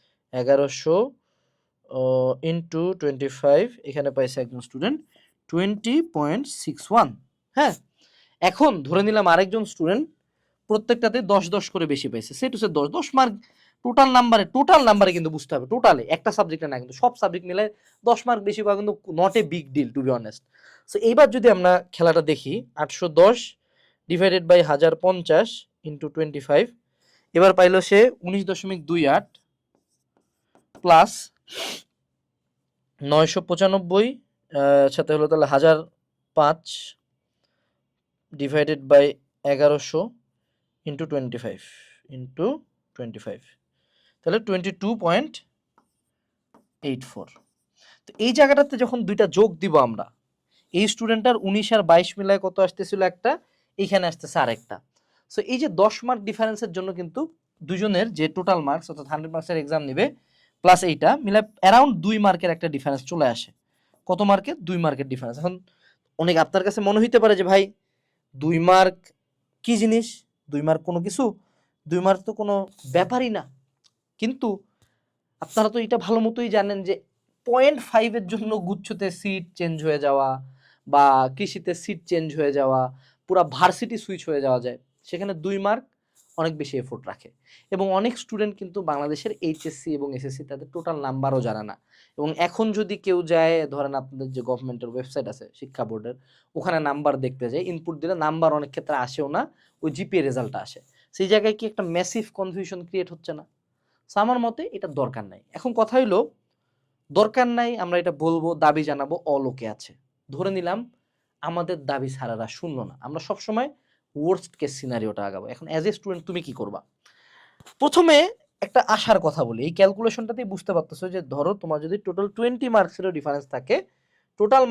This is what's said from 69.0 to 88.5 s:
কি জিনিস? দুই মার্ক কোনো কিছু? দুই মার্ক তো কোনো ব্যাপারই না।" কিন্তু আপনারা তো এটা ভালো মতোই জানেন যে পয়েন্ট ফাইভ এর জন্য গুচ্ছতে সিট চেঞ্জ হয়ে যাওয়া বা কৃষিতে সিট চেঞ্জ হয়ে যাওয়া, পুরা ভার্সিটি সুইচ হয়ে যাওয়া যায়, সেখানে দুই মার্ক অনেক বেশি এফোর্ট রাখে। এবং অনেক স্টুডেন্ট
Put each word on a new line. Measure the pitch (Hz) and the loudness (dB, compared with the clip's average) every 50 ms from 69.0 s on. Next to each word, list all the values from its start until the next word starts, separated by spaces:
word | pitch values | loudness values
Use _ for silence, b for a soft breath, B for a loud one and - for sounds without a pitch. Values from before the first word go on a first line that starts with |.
| _ _ _ _ _ _ _ _ _ _ _ _ - | _ _ _ _ _ _ _ _ _ _ _ _ -4
কি | - 240 208 | -2 0 2
জিনিস? | 214 220 220 226 226 233 - - _ _ _ _ _ - | 2 2 2 2 0 -2 -10 -18 _ _ _ _ _ -10
দুই | 143 143 143 156 | -8 -4 0 0
মার্ক | 160 160 160 - | -2 -2 -2 -6
কোনো | 175 170 175 175 | -6 -4 -4 -6
কিছু? | 170 - 269 220 208 - _ _ _ _ _ _ _ _ _ 151 | -4 -2 -2 -2 -4 -6 _ _ _ _ _ _ _ _ _ -6
দুই | 165 175 180 | -4 -2 2
মার্ক | 190 196 185 190 - | 2 0 0 -2 -10
তো | 214 214 | -8 -8
কোনো | 214 202 202 196 196 190 _ _ - 233 226 | -4 -4 -2 -4 -4 -6 _ _ -12 -4 -2
ব্যাপারই | - 180 - 247 254 254 240 214 185 | -2 0 0 -2 -4 -4 -4 -6 -6
না।" | 143 - _ _ _ _ _ _ _ _ _ _ _ _ _ - | -8 -10 _ _ _ _ _ _ _ _ _ _ _ _ _ -8
কিন্তু | 214 233 262 262 - 226 196 202 _ _ _ _ _ _ _ _ _ _ _ _ _ _ _ - - | -6 -6 -4 -2 -2 -2 -2 -6 _ _ _ _ _ _ _ _ _ _ _ _ _ _ _ -18 -14
আপনারা | - - 220 220 214 214 | -6 -2 0 0 0 0
তো | 240 226 | -4 -4
এটা | 214 240 226 175 | -2 -2 -2 -2
ভালো | 175 226 226 226 | 0 0 0 0
মতোই | 226 226 233 240 226 190 214 | -2 -2 -4 -6 -2 0 0
জানেন | 196 202 202 196 190 175 | 0 0 -2 -6 -4 -4
যে | 196 - _ _ _ _ _ _ _ _ - - | -6 -6 _ _ _ _ _ _ _ _ -4 0
পয়েন্ট | 240 254 262 285 294 254 - - | 2 4 4 4 4 2 -2 0
ফাইভ | - 226 220 233 220 233 | 2 2 2 2 -2 -4
এর | 196 175 196 | -6 -6 -6
জন্য | 220 214 214 220 214 180 175 | -6 -6 -4 -6 -4 -4 -6
গুচ্ছতে | 202 - - - 214 175 196 190 180 - | -8 -8 -8 -12 -10 -6 -6 -8 -8 -6
সিট | - 202 196 190 175 - _ - | -6 -6 -6 -6 -8 -10 _ -6
চেঞ্জ | 180 170 165 156 151 | -6 -6 -4 -4 -2
হয়ে | 160 151 147 139 | -2 -2 0 2
যাওয়া | 143 139 139 135 135 131 131 - b b b b b b b b - 139 | 2 2 2 2 0 -2 -4 -8 b b b b b b b b 0 4
বা | 143 143 139 135 131 131 131 131 | 6 6 6 6 4 2 0 -2
কৃষিতে | 135 202 190 - 196 170 - 175 175 - | -6 -8 -8 -8 -10 -8 -8 -8 -8 -6
সিট | - 202 165 _ - | -10 -10 -10 _ -4
চেঞ্জ | 180 170 160 156 143 156 | -2 -2 -2 -4 -4 -2
হয়ে | 151 143 139 143 | -2 0 0 0
যাওয়া, | 135 131 131 131 127 127 131 b b b b b b - | 0 2 2 0 0 -2 -6 b b b b b b 0
পুরা | 185 180 175 151 123 | 2 2 2 2 0
ভার্সিটি | 127 180 185 185 - 247 208 233 220 - | 2 2 2 2 2 -6 -8 -8 -10 -10
সুইচ | - 190 170 - - | -10 -14 -12 -8 -4
হয়ে | 160 143 135 | -4 -2 0
যাওয়া | 135 127 123 120 | 0 0 0 -2
যায়, | 127 120 - _ _ _ _ _ - | -6 -10 -12 _ _ _ _ _ -12
সেখানে | - 170 196 202 190 160 151 | -10 -8 -8 -8 -8 -8 -6
দুই | 190 196 196 196 | -6 -6 -4 -2
মার্ক | 202 214 233 - _ _ _ _ _ _ _ _ _ _ - | -2 -2 -2 -4 _ _ _ _ _ _ _ _ _ _ -6
অনেক | 160 165 160 151 | -4 -4 -4 -6
বেশি | 147 135 139 135 123 | -10 -8 -8 -8 -8
এফোর্ট | 131 - 139 - - | -8 -12 -16 -14 -14
রাখে। | - _ - - _ _ b b b b b b - | -16 _ -18 -20 _ _ b b b b b b -6
এবং | 185 196 196 185 190 | -4 -2 0 0 0
অনেক | 208 247 247 - - | 0 -2 -4 -6 -12
স্টুডেন্ট | - 233 208 214 208 | -12 -6 -6 -4 -6